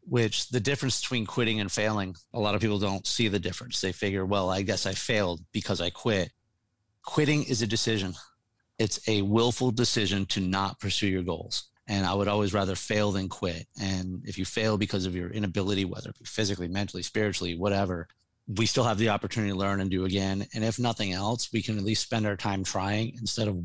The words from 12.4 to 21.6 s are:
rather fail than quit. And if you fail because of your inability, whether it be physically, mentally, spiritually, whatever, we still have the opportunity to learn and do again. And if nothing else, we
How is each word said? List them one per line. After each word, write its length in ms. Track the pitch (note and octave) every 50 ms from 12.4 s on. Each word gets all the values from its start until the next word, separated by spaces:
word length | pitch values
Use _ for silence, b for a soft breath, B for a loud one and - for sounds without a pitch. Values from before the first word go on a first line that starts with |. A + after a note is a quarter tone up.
| G#2 G2
rather 220 | F#2 G#2 G2 F#2+ F#2
fail 380 | - - - G#2+ G#2+ G#2 G#2
than 160 | F#2+ G2 F#2+ F2+
quit. 380 | - - - F2+ E2 E2 E2 - _ -
And 420 | G2+ F#2+ F#2+ F#2 F#2 F#2 F#2 - -
if 120 | G#2 G2 -
you 60 | F#2+
fail 320 | - - A#2 A2 A2 G#2+
because 300 | G2 G#2+ - - G2 F#2
of 80 | F#2 F2+
your 160 | F#2 E2+ F2+
inability, 540 | F#2 A2 G#2+ G2 E2 G2+ F#2+ G2 G2+ F#2+ G2
whether 260 | F2 - - - -
it 80 | - -
be 60 | -
physically, 440 | - - - A2 G2 G2 E2 F2 E2+
mentally, 340 | F2+ G2+ G2+ F2+ - F2+
spiritually, 540 | F2+ - - A2 G#2+ G#2 F#2 - F2+ F2 E2+
whatever, 520 | E2 F#2 G#2 G2+ G2 G2+ F#2 F2+ E2+ E2+ - _ _ _ _ _ _ _ -
we 180 | G#2 G#2 A#2
still 180 | G#2 - C3 A#2+
have 140 | A#2 G#2+ F#2+
the 100 | A2+ A2
opportunity 440 | G#2 G2+ - G2+ - A#2 G#2+ G2+
to 60 | G2 F#2
learn 220 | G2 G2 G2 G2
and 100 | F#2+ F#2+
do 140 | F#2+ F#2 F#2
again. 420 | F#2+ F2+ G2 F#2+ G2 G2 G2 G2 -
And 120 | - A2+ A2
if 140 | A2+ A2 -
nothing 340 | B2 A#2+ A2+ - G#2+ G2
else, 400 | F2+ F#2+ G2 G#2+ A#2+ A#2+ - -
we 100 | - A2+